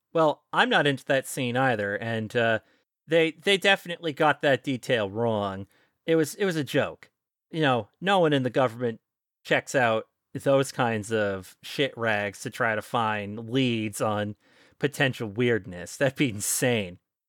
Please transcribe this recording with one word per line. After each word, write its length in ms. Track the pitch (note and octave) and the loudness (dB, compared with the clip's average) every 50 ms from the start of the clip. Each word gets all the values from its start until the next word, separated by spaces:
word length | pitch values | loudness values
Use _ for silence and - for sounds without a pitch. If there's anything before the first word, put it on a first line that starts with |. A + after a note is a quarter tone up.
| _ _ - | _ _ 0
Well, 300 | E3 D#3+ D3+ C3+ - _ _ - | 2 2 2 2 -2 _ _ 0
I'm 160 | E3 G#3 B3+ | 2 2 4
not 180 | A#3 F3+ D3 | 4 2 4
into 180 | C#3+ C#3 C3 - | 2 0 0 -2
that 240 | - C#3+ C3+ - - | 0 0 0 -2 -4
scene 280 | - D3 C3 A#2+ A#2 | -6 -4 -4 -2 0
either, 380 | C3 C3+ C3 A#2 G#2 G2+ G2+ G2+ | 2 2 2 2 0 0 -2 -2
and, 400 | - A2+ A2+ A#2 A2 A2 G#2 - | -4 -4 -4 -4 -4 -4 -2 0
uh, 240 | B2 A2+ A2+ A2+ G#2+ - _ _ _ _ _ _ _ _ | 0 2 2 2 0 -2 _ _ _ _ _ _ _ _
they, 260 | - D#3+ E3 D#3+ E3 - | 0 2 2 2 2 0
they 240 | - - G3+ G3+ | -2 0 0 2
definitely 560 | F#3+ - G3+ G3 F#3+ - E3+ E3+ - - E3 C3+ | 2 4 2 2 2 0 -6 -10 -8 -6 -6 -2
got 300 | - D#3+ D3+ C#3 - - | 2 2 2 2 2 2
that 220 | D3 C3+ B2 - | 2 2 2 0
detail 440 | D3 C3+ A2+ - - C3 A2+ G#2 F#2+ | -2 -6 -4 -2 0 0 0 0 -2
wrong. 580 | G2 A2 A#2+ A#2 A2 G#2 G2+ G2 F#2+ F#2+ G2+ - _ _ _ _ _ _ _ | -2 -2 0 0 0 0 -2 -2 -4 -8 -12 -14 _ _ _ _ _ _ _
It 100 | - E3 | 0 2
was, 180 | D#3+ D#3 D3 - | 2 2 0 -2
it 100 | - G#3 | -2 -2
was 120 | F#3+ E3+ | -2 0
a 80 | D#3+ C#3 | -2 -2
joke. 460 | - - C#3+ A2 F2 D#2 - - - _ _ _ _ _ _ _ _ | -2 0 0 0 0 -4 -10 -20 -20 _ _ _ _ _ _ _ _
You 100 | - D#3+ | -2 0
know, 280 | D#3 C#3 B2+ A#2 G#2 - _ - | 2 2 2 2 0 -4 _ -6
no 180 | E3+ F#3+ G3+ F#3 | -2 2 4 4
one 140 | E3+ D#3 D3 | 4 4 4
in 100 | C#3 B2+ | 2 2
the 80 | B2+ | 0
government 500 | A2 D3 C3 A#2+ A2+ A#2+ B2+ A#2 A2+ - _ _ _ _ _ _ _ _ - | 2 2 2 2 0 -2 -4 -6 -6 -8 _ _ _ _ _ _ _ _ -4
checks 300 | - D#3 C3+ - - - | -2 0 0 0 0 0
out 340 | C#3 B2 A#2 A2 A2 G#2+ _ _ _ _ _ - | 2 2 4 2 0 -2 _ _ _ _ _ -12
those 380 | - - C#3 C#3 C3+ C3+ - - | -4 0 2 4 4 2 0 -2
kinds 400 | - B2+ A#2 A2+ G#2+ G2+ A2 A2+ | -2 0 0 0 -2 -2 -2 -2
of 440 | G#2+ G#2 G2+ G2 F#2+ F#2 - - _ - | 0 0 0 -2 -4 -8 -14 -20 _ -16
shit 340 | - - - C#3+ B2+ - | -8 -4 -2 -2 -2 -2
rags 440 | A#2 A#2 A2+ G#2+ G#2 G2+ G2+ F#2+ - | -2 -2 0 0 0 -2 -4 -6 -8
to 100 | - B2 | -12 -10
try 240 | - - B2+ A2+ A2 | -6 -2 -2 0 0
to 80 | G#2+ - | -2 -4
find 680 | - - A#2+ A2+ A2 G#2+ G#2 G2+ G2+ G#2 A2+ A2+ A2 | -2 -2 0 0 0 -2 -4 -6 -8 -10 -10 -8 -4
leads 500 | A#2+ C3+ C3 B2 A#2 A2 A2 G#2+ G2+ - | -2 0 0 0 0 -2 -4 -4 -4 -4
on 360 | C3 A2 G#2+ G#2 G#2 G#2 G#2 - _ _ _ _ _ _ _ - | -2 -2 0 -2 -2 -4 -6 -10 _ _ _ _ _ _ _ -6
potential 500 | - C#3 - - D3 C3 A#2+ - A#2+ G#2+ | -6 -4 -2 0 -2 -2 -2 -4 -8 -6
weirdness. 680 | G2 A#2 B2 A#2+ A#2 G#2+ F#2 G2+ F2+ F2 F2 - - | -2 0 2 2 2 0 -2 -6 -12 -12 -12 -10 -4
That'd 200 | - - B2+ - | -2 -2 -2 0
be 140 | - D#3 B2 | 0 -2 -2
insane. 680 | G2 G#2 - - - - C#3 B2 A#2+ A2 G2 F2 F2 - _ _ _ _ _ | -2 -4 -4 -4 -2 0 0 0 0 0 -2 -4 -8 -14 _ _ _ _ _